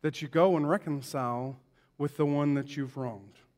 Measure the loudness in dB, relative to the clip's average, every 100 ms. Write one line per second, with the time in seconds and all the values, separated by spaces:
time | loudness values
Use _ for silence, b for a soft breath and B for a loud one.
0 | -4 -4 -2 4 4 4 2 0 0 -6
1 | -4 -4 -2 -2 -6 -10 _ _ _ _
2 | -6 0 2 4 2 2 -2 -6 -6 -6
3 | -8 -8 -16 -20 _